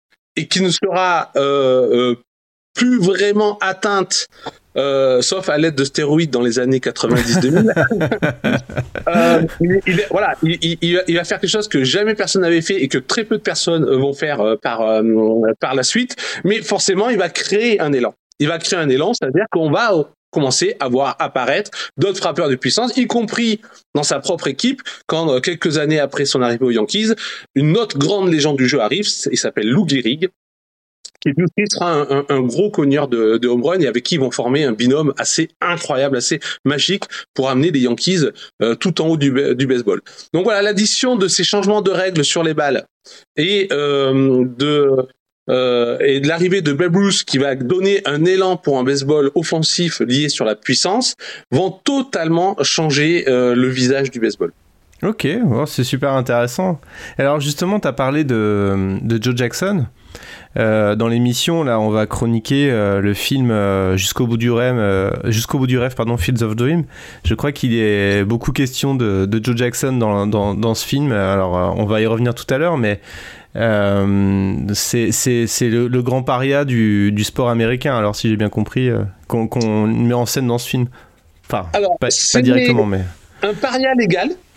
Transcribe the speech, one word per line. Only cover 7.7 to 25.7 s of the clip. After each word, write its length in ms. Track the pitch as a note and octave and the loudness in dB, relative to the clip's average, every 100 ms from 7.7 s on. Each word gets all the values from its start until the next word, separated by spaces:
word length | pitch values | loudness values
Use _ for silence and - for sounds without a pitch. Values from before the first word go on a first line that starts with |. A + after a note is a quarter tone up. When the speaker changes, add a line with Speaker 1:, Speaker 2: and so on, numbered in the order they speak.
| E3+ | 2
Speaker 1:
<laughs> 40 | D3+ G#3+ D#3 G#3+ D3+ C3 D3 B2+ - - B2+ - - | 0 0 -2 0 -2 -2 -2 -4 -4 -8 -6 -6 -2
Euh, 340 | E3+ E3+ E3 D#3+ - | 2 4 4 0 -2
il, 200 | E3+ F#3+ F#3+ | 0 0 0
il, 180 | F3+ G3+ | -2 0
voilà, 260 | F#3 G3+ C#3 | 0 0 0
il, 160 | D#3+ E3+ | -2 0
il, 180 | D#3+ E3 | -4 -2
il 140 | E3+ F3 | 0 0
va, 60 | F3+ | 0
il 80 | E3+ | -2
va 80 | |
faire 160 | E3+ G3 | -2 -4
quelque 100 | F#3+ | -2
chose 160 | G#3+ G#3 | -2 -2
que 160 | C#3+ | 0
jamais 320 | C3 F3 G#3+ | 2 0 0
personne 280 | A3 F3+ G3 | -2 0 0
n'avait 180 | F3 E3+ | 2 2
fait 220 | D#3+ G3 | 0 -2
et 60 | C#3 | 0
que 100 | - | -2
très 260 | - - | -2 -4
peu 140 | G#3+ G#3+ | -2 -2
de 40 | |
personnes, 420 | G#3 E3 - E3 | -2 -4 0 0
euh, 120 | B2 C3 | 2 2
vont 160 | C#3 | 0
faire, 280 | C#3 D#3 C3 | -2 -4 0
euh, 160 | G#2+ A2 | 0 0
par, 260 | - A#2 | -2 -2
euh, 200 | A2 A2 A2+ A2 A2 A2+ A2 A2+ | 0 2 2 4 2 2 2 0
par 140 | D3+ | -2
la 80 | C3 | -2
suite. 320 | B2+ A3+ B3 - - - | 0 -2 -2 -6 -10 -4
Mais 160 | F3 A3 | -2 -2
forcément, 480 | - G3 - F#3+ A3+ | -2 -2 0 0 2
il 80 | A3+ | 0
va 140 | F#3 | 0
créer 500 | - - G3 A#3+ G#3 | -4 -2 0 2 2
un 120 | D3+ | 2
élan. 200 | C#3 A#2+ - _ - | 0 0 -4 _ -4
Il 100 | D3 | -4
va 100 | E3 | -2
créer 200 | - F#3 | -2 -2
un 100 | D3+ | 0
élan, 240 | C3 E3+ | 2 0
c'est-à-dire 320 | A#3 C#3+ C#3+ G#3+ | 0 0 0 0
qu'on 200 | F3 D#3+ | 0 2
va, 240 | E3 A#3 | 2 2
euh, 80 | F3+ C#3+ _ _ | 2 0 _ _
commencer 460 | - C3+ - F#3 - | -2 0 0 -2 -2
à 100 | C3+ | 0
voir 280 | B2 C3+ - | 0 0 -2
apparaître 500 | D3 C3+ B2 D#3 G#3 - - - | -4 -2 0 0 -2 -10 -10 -2
d'autres 220 | F#3 G3 | -2 0
frappeurs 320 | F3+ D#3 D#3 | -4 0 0
de 60 | B2+ | 0
puissance, 380 | C3+ B2 A#3+ C4+ | 0 0 0 0
y 80 | A3+ | 0
compris 560 | A#3+ A3 - A#3 G#3 - - _ | 0 -2 -2 -2 -2 -6 -20 _
dans 80 | D3 | -4
sa 180 | D3 C#3+ | -2 -2
propre 260 | - E3+ D3+ | -2 -4 -4
équipe, 360 | C#3 A#3+ - - - - | -2 -2 -2 -8 -14 -4
quand, 260 | F3 E3 | -2 2
euh, 80 | B2+ | 0
quelques 380 | D3+ E3+ E3+ | 0 -2 0